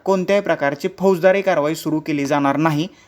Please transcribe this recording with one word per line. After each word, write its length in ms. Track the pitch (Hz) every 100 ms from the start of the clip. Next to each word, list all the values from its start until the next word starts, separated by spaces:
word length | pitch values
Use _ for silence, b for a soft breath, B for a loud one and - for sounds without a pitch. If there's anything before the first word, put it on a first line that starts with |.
कोणत्याही 380 | - 190 180 202
प्रकारची 460 | 190 156 139 143 185 -
फौजदारी 440 | 190 180 185 196
कारवाई 320 | 190 156 147
सुरू 260 | 160 160 151
केली 260 | 156 147 139
जाणार 300 | 147 139 139
नाही 320 | 160 147 185 b